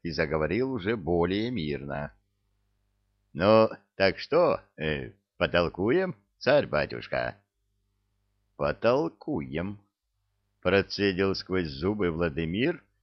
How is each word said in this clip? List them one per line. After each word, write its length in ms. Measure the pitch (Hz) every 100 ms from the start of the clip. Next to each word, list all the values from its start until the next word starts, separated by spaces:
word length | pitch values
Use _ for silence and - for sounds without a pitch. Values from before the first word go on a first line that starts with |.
и 80 | 85
заговорил 600 | 73 78 78 78 101 131
уже 240 | 127 92 117
более 540 | 78 87 87 98 117
мирно. 640 | 120 76 69 69 69 73 - _ _ _ _ _ _ _ _ _ _ _
«Ну, 340 | - 98 110 110 - _ -
так 220 | 95 87
что, 420 | - 165 170 - - -
э, 320 | 78 73 64 - _ -
потолкуем, 760 | 85 87 87 - 104 165 185 - _ _
царь-батюшка?» 1000 | 120 143 58 73 69 58 - 65 60 - _ _ _ _ _ _ _ _ _ _ _ -
«Потолкуем», 1200 | 71 - 113 131 165 - - 110 65 73 95 104 _ _ _ _ _ _ _ _ 92
процедил 680 | 98 92 - 101 90 98 95
сквозь 320 | - 92 80
зубы 420 | 69 90 107 87
Владимир, 720 | 80 85 71 82 95 143 175 _ _